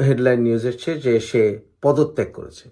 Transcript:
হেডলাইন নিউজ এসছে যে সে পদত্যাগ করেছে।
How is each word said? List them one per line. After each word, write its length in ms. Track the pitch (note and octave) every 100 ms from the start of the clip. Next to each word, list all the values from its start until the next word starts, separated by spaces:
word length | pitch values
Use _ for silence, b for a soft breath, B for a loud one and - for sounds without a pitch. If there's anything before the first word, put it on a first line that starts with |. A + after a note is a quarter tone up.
হেডলাইন 400 | C#3 B2 B2+ B2
নিউজ 240 | A#2 A2+ B2
এসছে 340 | A#2+ - D#3
যে 200 | C3 A2+
সে 400 | - A#2 G#2+ G2+ - _
পদত্যাগ 460 | C#3+ C#3+ D3 - G2+
করেছে। 360 | - - - -